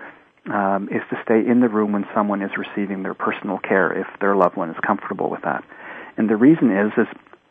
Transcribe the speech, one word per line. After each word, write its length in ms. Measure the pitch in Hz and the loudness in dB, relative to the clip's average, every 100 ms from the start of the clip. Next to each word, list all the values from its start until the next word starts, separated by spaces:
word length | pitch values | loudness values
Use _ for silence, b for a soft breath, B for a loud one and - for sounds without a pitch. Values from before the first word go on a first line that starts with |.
| B B B B - | B B B B -6
um, 420 | 104 98 98 101 | -2 0 -2 -2
is 100 | 113 - | -6 -6
to 100 | - | -8
stay 220 | - 110 107 | 0 2 4
in 140 | 120 | 4
the 100 | 123 | 4
room 220 | 107 107 | 2 0
when 140 | 104 95 | -2 -2
someone 280 | 113 104 101 | -2 0 -2
is 100 | 98 - | -4 -6
receiving 460 | 95 - 98 98 | -8 -6 -4 -4
their 100 | 95 | -6
personal 440 | 92 - - - 95 | -6 -6 -4 -6 -6
care 340 | - 98 85 | 0 2 2
if 140 | 90 95 - | 0 -8 -2
their 160 | 101 101 | 0 4
loved 200 | 90 - | 4 2
one 140 | 82 | -6
is 80 | 80 | -6
comfortable 500 | - 101 - - - | -2 -2 -4 -6 -6
with 140 | 90 | -4
that. 200 | - 65 - B B B B - | -4 -6 -8 B B B B -2
And 120 | 110 | 0
the 60 | 107 | 6
reason 360 | 131 165 135 | 6 6 4
is, 200 | 98 104 120 | 2 0 0
is 100 | 107 - _ - _ | -2 -4 _ -20 _